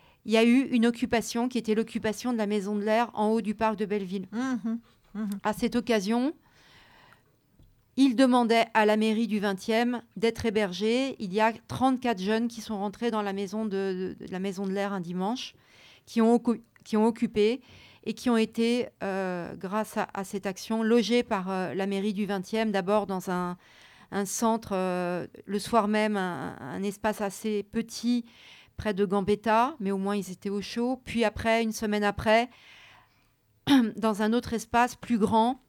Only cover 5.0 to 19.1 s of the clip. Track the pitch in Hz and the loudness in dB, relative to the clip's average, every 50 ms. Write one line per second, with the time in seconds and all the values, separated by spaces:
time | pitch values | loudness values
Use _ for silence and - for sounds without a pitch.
5 | _ _ - 202 220 196 202 202 - 214 208 - 247 226 226 240 - - 233 214 | _ _ -10 -8 -6 -6 -6 -4 -4 -4 -2 -2 -2 -2 0 -2 0 2 0 0
6 | 185 202 233 240 254 285 339 - _ _ _ _ - - - - - - - - | 2 0 0 0 0 -2 -4 -6 _ _ _ _ -20 -20 -20 -20 -20 -20 -20 -20
7 | - - - _ _ _ _ _ _ _ _ _ - _ _ _ _ _ _ - | -20 -20 -20 _ _ _ _ _ _ _ _ _ -20 _ _ _ _ _ _ 4
8 | 269 277 233 208 269 254 247 247 240 214 233 226 226 - - 220 214 214 214 214 | 4 4 6 6 6 6 6 4 4 4 4 4 2 2 2 4 4 4 4 4
9 | 214 220 214 214 233 196 208 208 190 208 196 190 - - 226 226 240 240 247 233 | 4 2 2 0 0 0 0 0 0 0 -2 -2 -2 0 0 2 2 0 -2 -4
10 | - _ _ 196 190 233 226 - - 233 196 214 214 185 175 175 208 220 233 254 | -8 _ _ -2 0 0 0 0 -2 0 0 2 0 0 0 -2 0 0 2 2
11 | 269 269 - - 220 185 180 208 220 226 208 233 - - - 247 247 262 262 247 | 0 -2 -4 -6 -6 -4 0 2 2 2 2 -2 -8 -10 -4 0 2 2 2 2
12 | - 247 226 185 185 202 220 220 233 233 233 - 208 - 220 196 196 208 196 - | 0 -2 -2 -2 0 0 0 0 0 -2 -4 -8 -8 -8 -6 -4 -4 -6 -6 -4
13 | 240 240 220 214 208 202 190 196 202 190 196 220 220 214 190 196 196 190 185 185 | -4 -2 -2 -2 -2 -2 -4 -4 -6 -4 -4 -4 -4 -2 -2 -2 -2 -2 -2 -4
14 | 185 185 - - - - 190 180 185 202 185 180 202 190 190 202 196 202 202 190 | -4 -6 -8 -10 -10 -10 -8 -6 -4 -4 -4 -4 -4 -4 -2 -2 -2 -2 -4 -6
15 | 170 170 180 185 185 202 247 262 - - - _ _ _ _ - - - - - | -6 -6 -4 -4 -2 -2 -4 -4 -6 -10 -16 _ _ _ _ -20 -20 -20 -20 -20
16 | _ - - 233 226 226 240 240 233 247 226 226 - _ _ _ _ - - 214 | _ -6 0 2 4 4 4 4 2 0 -2 -2 -4 _ _ _ _ -2 2 2
17 | 214 233 233 - - 220 - 214 208 214 240 262 - - - - - - - _ | 4 2 2 0 -2 -2 2 2 2 2 2 0 -6 -12 -20 -20 -20 -20 -20 _
18 | - 220 220 - - 254 240 226 220 220 226 233 233 233 240 247 233 - - - | -8 -8 -8 -2 0 2 2 4 2 2 0 0 2 2 2 0 -2 -4 -6 -8
19 | - 196 | -6 -4